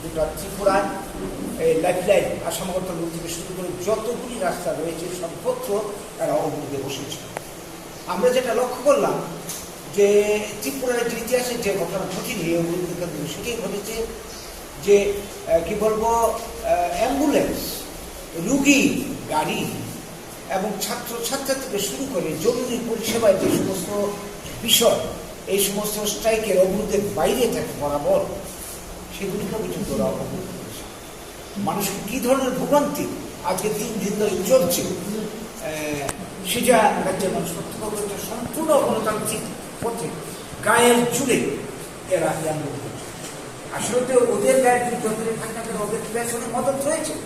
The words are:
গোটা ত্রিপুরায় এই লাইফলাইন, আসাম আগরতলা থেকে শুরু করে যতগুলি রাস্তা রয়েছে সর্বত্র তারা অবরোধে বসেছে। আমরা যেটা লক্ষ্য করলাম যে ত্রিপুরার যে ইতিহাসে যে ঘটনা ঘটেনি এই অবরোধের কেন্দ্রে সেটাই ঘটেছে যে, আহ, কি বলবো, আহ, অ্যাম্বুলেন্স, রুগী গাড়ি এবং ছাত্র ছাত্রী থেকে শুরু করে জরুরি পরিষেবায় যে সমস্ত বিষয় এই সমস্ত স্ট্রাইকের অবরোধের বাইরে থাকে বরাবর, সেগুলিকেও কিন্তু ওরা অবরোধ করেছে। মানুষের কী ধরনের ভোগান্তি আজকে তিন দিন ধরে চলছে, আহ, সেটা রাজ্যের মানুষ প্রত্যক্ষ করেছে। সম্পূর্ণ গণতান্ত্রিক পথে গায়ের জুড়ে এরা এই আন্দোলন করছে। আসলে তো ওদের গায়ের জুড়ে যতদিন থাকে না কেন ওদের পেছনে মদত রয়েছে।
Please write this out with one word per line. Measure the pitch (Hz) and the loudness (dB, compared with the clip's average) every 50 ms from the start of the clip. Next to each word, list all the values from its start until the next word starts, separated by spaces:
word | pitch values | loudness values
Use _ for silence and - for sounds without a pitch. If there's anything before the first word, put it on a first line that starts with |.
| - | -10
গোটা | 165 156 156 151 156 - | -6 -2 0 -2 -2 -2
ত্রিপুরায় | - 202 - - - 196 196 190 202 202 - - - - - - - 190 185 - - 196 - - - 160 | -8 -8 -8 -6 2 2 4 4 4 2 0 -4 -6 -8 -10 -8 -8 -8 -8 -6 -6 -8 -8 -4 0 2
এই | 165 160 - | 4 4 4
লাইফলাইন, | 170 180 175 185 175 208 196 180 - - - - - | 4 2 2 2 4 4 4 4 4 2 -2 -4 -4
আসাম | 170 165 - 190 185 | -4 -4 -4 -4 -2
আগরতলা | 180 185 180 185 175 160 165 170 165 | -2 -4 -4 -4 -4 -4 -4 -4 -6
থেকে | 165 156 147 | -6 -6 -6
শুরু | - - - - 185 | -6 -8 -8 -8 -8
করে | 180 180 180 - - 220 | -6 -6 -6 -6 -4 0
যতগুলি | 208 220 214 - 247 233 - - - 247 214 | 0 0 0 0 -4 -4 -4 -6 -8 -4 -2
রাস্তা | 190 175 - - - 175 151 | -2 -2 -2 -2 -2 -2 -2
রয়েছে | 147 156 170 165 165 170 180 180 175 | -2 -2 -4 -4 -4 -6 -6 -6 -6
সর্বত্র | 175 165 - - - - - - - - - 208 - - - - - - - | -6 -8 -8 -4 -2 -2 -2 -2 -2 -2 -2 -2 -2 -4 -6 -8 -10 -12 -6
তারা | 165 165 151 147 | -4 -2 0 2
অবরোধে | 151 - 151 143 147 143 135 139 135 - | 2 0 0 -4 -4 -6 -6 -6 -4 -4
বসেছে। | - - - - - - - - - - - - - - - - - - - - - - - - | -4 -6 -6 -6 -8 -8 -10 -10 -10 -10 -10 -10 -10 -14 -14 -14 -14 -14 -14 -14 -14 -14 -12 -6
আমরা | 165 180 190 233 247 | -4 -2 4 4 6
যেটা | 247 262 247 240 220 | 6 4 2 4 2
লক্ষ্য | 233 254 - - - - | 2 2 2 -2 2 6
করলাম | 294 277 - 196 - - - - - - - - - - - - - - - - - - | 6 6 6 6 2 2 0 -4 -6 -8 -10 -8 -8 -10 -10 -10 -12 -14 -14 -14 -4 4
যে | 202 202 202 208 208 208 208 208 208 208 - - - | 6 6 8 8 6 6 6 2 0 0 -4 -6 -6
ত্রিপুরার | - 269 269 - 247 247 240 233 - - | -6 -4 -4 -2 0 0 2 2 0 0
যে | 214 | -2
ইতিহাসে | - 226 240 254 247 - 240 240 | -4 -2 0 2 2 2 0 -2
যে | - - 202 190 | -2 0 0 0
ঘটনা | - 170 170 196 196 | 0 -2 -2 -2 -4
ঘটেনি | 190 185 185 - - - 214 196 | -4 -4 -4 -6 -6 -4 -4 -2
এই | 165 165 170 | 0 0 2
অবরোধের | 170 170 170 170 185 175 170 170 - | 2 2 0 0 -2 -2 -4 -4 -4
কেন্দ্রে | 180 165 147 147 147 | -6 -6 -4 -6 -6
সেটাই | 143 - - - 240 240 - - | -6 -6 -6 -6 -6 -4 -4 -4
ঘটেছে | - 190 202 202 - 226 233 226 - - - - - - - - - - - - - - - - | -4 -6 -6 -6 -6 -4 -4 -4 -6 -6 -12 -14 -14 -14 -14 -14 -14 -14 -14 -14 -14 -12 -6 4
যে, | 190 202 202 196 202 196 202 - - - - - | 6 6 8 8 4 0 -2 -4 -8 -10 -10 0
আহ, | - 165 170 - - | 2 2 2 4 2
কি | 208 208 | -2 2
বলবো, | 208 220 214 214 220 | 2 2 2 4 4
আহ, | 233 233 233 233 202 - - - - - - - 165 165 175 175 175 - | 4 4 4 4 2 2 0 -6 -8 -10 -6 0 2 2 2 2 0 2
অ্যাম্বুলেন্স, | - 220 254 269 269 294 294 240 185 120 - - 117 - - - - - - - - - - - - - - - 165 165 | 2 2 2 4 2 4 4 4 4 4 2 0 -2 -4 -4 -6 -8 -8 -10 -12 -12 -12 -12 -12 -12 -14 -10 -6 -4 0
রুগী | 214 269 285 277 277 285 247 202 - - - - - - - - - | 2 2 4 6 6 6 6 6 4 2 2 -2 -4 -6 -8 -6 -2
গাড়ি | - 311 - - - - 906 - - - - - - - - - - - - - - - - - | 0 0 0 0 -2 -2 -2 -4 -4 -6 -8 -8 -10 -12 -12 -12 -14 -14 -14 -14 -14 -14 -6 -2
এবং | 170 190 202 214 - - | -2 0 0 -2 -2 -4
ছাত্র | - - 233 - - - 233 240 233 | -4 -4 -4 -6 -6 -8 -6 -6 -4
ছাত্রী | - 269 277 269 262 269 | -4 -4 -4 -2 -2 -2
থেকে | 269 - - 202 202 | -2 -2 -4 -4 -2
শুরু | - - - - 269 - - | -2 -2 -2 -4 -4 -2 -2
করে | 180 156 160 156 160 - | -2 -2 -2 -2 0 2
জরুরি | 233 - - 247 240 240 214 - 226 | 2 2 2 -2 -2 -2 -4 -2 -2
পরিষেবায় | 226 202 - 202 214 233 226 208 190 | -4 -2 -2 -2 0 4 6 6 6
যে | - - - - | 6 4 2 4
সমস্ত | - - 190 190 190 - 202 208 208 202 202 202 - - - - - - - - - | 2 2 0 -2 -2 -4 -4 -2 -2 -2 -2 -4 -6 -10 -12 -12 -12 -12 -12 -10 -6
বিষয় | - 233 226 - 233 214 - - - - - - - - - - - | 2 4 4 6 8 6 4 4 0 -4 -6 -8 -10 -12 -12 -12 -4
এই | - 190 202 | 0 0 2
সমস্ত | 196 196 202 208 208 208 208 208 208 | 2 2 0 -2 -2 -2 -2 -2 -2
স্ট্রাইকের | 202 - - - 226 226 214 214 196 185 180 | -4 -4 0 2 2 2 2 2 2 6 6
অবরোধের | 185 190 202 202 196 - 214 208 - - - | 6 6 4 0 0 2 2 2 2 0 0
বাইরে | 151 160 196 240 254 240 | 2 2 2 4 4 2
থাকে | 208 - - - - - - | 2 2 0 -2 -4 -4 -4
বরাবর, | 147 143 143 147 - 175 196 - - - - - - - - - - - - - - - - - - - - - | -2 0 0 0 2 4 4 4 2 0 -6 -8 -10 -12 -12 -12 -12 -12 -12 -12 -12 -12 -12 -12 -12 -12 -8 -6
সেগুলিকেও | 196 - - - - - - - | -6 -4 -2 -4 -4 -4 -4 -4
কিন্তু | - - - - - - 110 | -4 -4 -4 -4 -4 -2 0
ওরা | 110 - | 0 0
অবরোধ | - - - - - 92 - - | 0 0 -2 -6 -6 -6 -6 -6
করেছে। | - - - - - - - - - - - - - - - - - - - - - - | -8 -10 -10 -10 -10 -10 -12 -12 -12 -14 -14 -14 -14 -14 -14 -14 -14 -14 -14 -14 -10 -6
মানুষের | 202 202 160 - 196 - - 190 - - - | -4 -2 0 0 0 -2 -2 -2 -4 -6 -4
কী | 240 269 | -4 -2
ধরনের | - 240 269 269 262 247 | 2 4 4 4 4 0
ভোগান্তি | 254 - - - 277 294 277 - - - - - - - - - - - - | 0 0 2 4 6 6 6 4 0 -2 -2 -4 -4 -8 -10 -10 -12 -6 -4
আজকে | 185 190 185 - 214 | -2 -2 0 0 0
তিন | - - 240 240 214 190 | 0 0 -2 -2 -2 -2
দিন | 180 202 - 202 | -2 -2 0 2
ধরে | 208 196 185 180 185 | 2 2 2 0 4
চলছে, | - 254 262 262 262 - - | 6 6 6 6 4 2 0
আহ, | - - - 180 180 202 208 220 214 - - - - - - - - 156 156 156 151 151 151 143 139 135 - - 98 - - - 185 | 0 -2 -2 -4 -4 -4 -4 -4 -4 -6 -8 -10 -12 -12 -12 -8 -6 -6 -4 -4 -4 -4 -4 -2 -4 -4 -6 -6 -10 -12 -10 -8 -4
সেটা | 185 - 240 - 240 247 220 214 - - 185 - | -2 -2 2 4 6 6 8 6 6 4 2 0
রাজ্যের | 185 190 - 190 185 | 0 0 0 0 0
মানুষ | 175 170 165 - | 0 0 -2 -4
প্রত্যক্ষ | - - - - - - 214 214 214 | -4 -6 -8 -8 -8 -6 -6 -4 -4
করেছে। | 208 208 202 202 185 - - | -4 -4 -4 -4 -6 -6 -8
সম্পূর্ণ | 220 240 247 - - 294 320 311 302 269 | -6 -6 -6 -6 -4 -2 2 4 4 6
গণতান্ত্রিক | - 220 220 220 208 220 214 208 196 - 226 - - - - - - - - - | 6 4 2 2 0 0 -2 0 -2 -2 -4 -4 -6 -8 -10 -12 -12 -12 -10 -6
পথে | - 233 233 - - 151 - - - - - - - - - - - | -4 -4 -4 -4 -6 -6 -6 -8 -10 -10 -10 -12 -12 -12 -10 -4 2
গায়ের | 208 220 233 240 240 240 240 240 233 - | 4 6 8 8 8 8 8 6 4 2
জুড়ে | - 277 254 220 143 120 - - - - - - - - - - - - - | 0 2 4 4 2 2 0 -2 -4 -6 -8 -10 -10 -12 -12 -14 -14 -2 0
এরা | 185 170 160 156 160 160 156 | 0 2 2 2 0 0 -2
এই | 156 | -2
আন্দোলন | 151 147 139 139 - - - | -2 -2 -4 -6 -6 -6 -8
করছে। | - - - - - - - - - - - - - - - - - - | -8 -10 -10 -12 -12 -12 -12 -12 -12 -12 -12 -12 -12 -12 -12 -12 -8 -6
আসলে | - - - - 247 254 | -4 -2 2 2 2 2
তো | 254 262 240 226 - 208 | 6 6 6 6 6 4
ওদের | 202 - 262 262 262 254 | 4 6 6 6 8 8
গায়ের | 247 247 247 240 | 8 6 6 4
জুড়ে | 226 233 226 - | 0 0 0 0
যতদিন | 220 220 - 226 226 226 - | 0 -2 0 -2 -2 -2 -2
থাকে | - 220 196 | -4 -6 -6
না | 226 | -6
কেন | 226 220 - 214 | -6 -4 -4 -2
ওদের | 208 196 - - - - 214 | -2 -2 -2 -4 -4 -2 -2
পেছনে | 233 240 233 233 233 - - 233 | -2 -2 -2 -4 -4 -4 -2 -2
মদত | 254 254 277 269 269 277 | 0 2 2 0 2 0
রয়েছে। | 285 320 320 302 - - - - | 0 0 0 -2 -4 -4 -6 -8